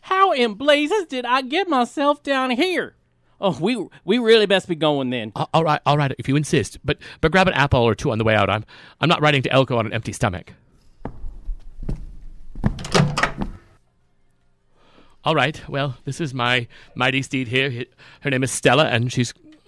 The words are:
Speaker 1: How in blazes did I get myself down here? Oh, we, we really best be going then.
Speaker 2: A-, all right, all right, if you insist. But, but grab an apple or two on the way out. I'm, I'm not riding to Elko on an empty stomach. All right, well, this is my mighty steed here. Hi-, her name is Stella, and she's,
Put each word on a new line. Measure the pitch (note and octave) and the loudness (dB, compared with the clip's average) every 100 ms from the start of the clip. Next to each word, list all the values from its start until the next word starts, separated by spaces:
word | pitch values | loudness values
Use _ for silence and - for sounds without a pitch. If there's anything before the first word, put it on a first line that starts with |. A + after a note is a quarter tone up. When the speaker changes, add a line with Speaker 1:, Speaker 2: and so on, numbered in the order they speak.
Speaker 1:
How | - F#4+ G4 | -2 2 4
in | C#4+ A#3+ | 4 0
blazes | G3+ C#4+ D4 D4 G#4+ | 0 2 2 2 -2
did | E4+ B3+ A#3+ | -2 -6 -2
I | C4 | -2
get | C4 D#4 G4 | 0 -2 0
myself | C4+ A#3+ - C#4+ D4 | 0 0 0 0 0
down | - C4+ C4 | 0 -2 0
here? | B3 F#4 E4 D3+ - _ _ _ - | 0 0 -2 -6 -12 _ _ _ -4
Oh, | G3 B2+ | -4 0
we, | F3+ B3 D3 - - | -2 -2 -6 -8 -2
we | A#3 | 2
really | A3+ A3+ G3+ | 6 4 6
best | F#3+ F#3 | 2 0
be | |
going | D#3+ D3+ C#3+ B2+ | 0 0 0 0
then. | B2 G#2+ - | -4 -4 -6
Speaker 2:
A-, | D#3 | 0
all | D#3 | 0
right, | D#3+ D3 | 2 0
all | - D3 | 2 2
right, | C#3 - | 0 -2
if | A#2+ | -2
you | C#3+ | 0
insist. | D3 D3 G2+ - | 2 0 0 -6
But, | C3 D3 - - | -6 -6 -8 -2
but | D#3 | 2
grab | F#3 F#3 | 4 4
an | |
apple | C3 C#3+ C3+ | 2 4 4
or | A#2 | 4
two | G#2+ C#3 | 2 -2
on | A2 | 0
the | |
way | A2 | 2
out. | G#2+ F#2+ | 4 2
I'm, | G#2+ - - - - | 0 -4 -18 -20 -2
I'm | C#3+ | 0
not | F3 | 2
riding | D3+ C#3+ | 2 2
to | A#2+ | 2
Elko | C3 C3 A#2 | 2 2 0
on | |
an | G#2+ | -2
empty | A2 A2 | -4 -6
stomach. | G#2 A2+ F2+ - - _ _ _ - - - - - - - - - - - - - - - - - - - - - - - - - - - _ _ _ _ _ _ _ _ _ _ _ _ _ _ - _ | -2 -2 -2 -10 -20 _ _ _ -16 -14 -10 -10 -8 -8 -10 -10 -10 -8 -8 -10 -14 -16 -16 -14 -4 -4 -4 0 2 2 0 -4 -4 -8 -10 _ _ _ _ _ _ _ _ _ _ _ _ _ _ -20 _
All | - | 0
right, | D#3 C3 D3+ - | 2 0 -2 -8
well, | C#3+ C#3 B2 - | -4 -4 -6 -8
this | C3 | -6
is | D#3 | -6
my | C3 A#2+ B2 A#2+ - - | -2 0 0 -2 -12 -12
mighty | - B2+ C3 | -2 0 0
steed | C3+ C3+ B2 | -2 -4 -2
here. | B2+ C3+ | 0 0
Hi-, | A#2+ - _ - - | -4 -10 _ -20 -10
her | C#3+ | -4
name | C3 | -2
is | C3+ | -2
Stella, | - C#3 B2+ D3 | 0 4 4 4
and | A2+ B2 | 0 -2
she's, | B2+ A#2+ - - - | -2 -4 -6 -20 -20